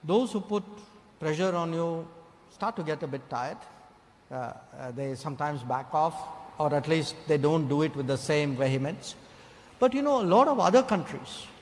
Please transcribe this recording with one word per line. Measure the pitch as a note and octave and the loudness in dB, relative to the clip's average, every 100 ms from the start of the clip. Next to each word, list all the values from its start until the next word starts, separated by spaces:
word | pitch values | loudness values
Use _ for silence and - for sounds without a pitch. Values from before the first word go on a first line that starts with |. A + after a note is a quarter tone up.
Those | D#3 G3+ B3+ | 2 2 2
who | G#3+ | -2
put | F#3+ G#3 G3+ - - - - - | -2 -4 -4 -16 -20 -20 -20 -8
pressure | D#3+ D3+ F#3 F3 | -4 0 0 0
on | E3+ | -2
you | E3 E3+ E3 E3 - - - - | -2 -2 -4 -8 -16 -20 -20 -20
start | - G3+ A3 | -6 -6 -4
to | |
get | D#3 D3+ | -4 -4
a | D3 | -4
bit | C3+ C3 | -8 -6
tired. | B2 B2+ F#3+ - - - - _ _ _ | -6 -6 -8 -16 -20 -20 -20 _ _ _
Uh, | C3 A#2+ - - C3+ | -8 -8 -10 -18 -14
uh, | C3 | -12
they | B2 C#3 C3 | -6 -6 -6
sometimes | D#3 C3+ D3 D3 | -8 -4 -4 -4
back | B2 B2+ C3+ | -4 -4 -2
off, | D#3 D#3+ D#3+ - - - - | 0 0 -2 -12 -14 -16 -2
or | D3+ | 2
at | C#3+ C#3+ | 2 2
least | D#3+ C#3 - - | 0 0 -8 0
they | D3 | 2
don't | C#3+ D#3+ C#3+ | 4 4 2
do | D3 | 2
it | D#3 C#3+ | 0 0
with | C3 | -2
the | C3+ | -2
same | - D3+ D3 B2+ | 2 2 2 0
vehemence. | C3+ C3+ C#3 - - - - - - - - - | 0 2 -2 -6 -12 -16 -20 -20 -20 -20 -20 2
But, | B3 | 2
you | C4 | 4
know, | C#4+ C4+ | 2 2
a | F#3+ G3 | 6 6
lot | D4 | 6
of | C4+ | 6
other | F3 A3+ | 6 6
countries | C4 G3+ C#3+ C#3 - - - - | 4 0 -2 -10 -12 -14 -16 -18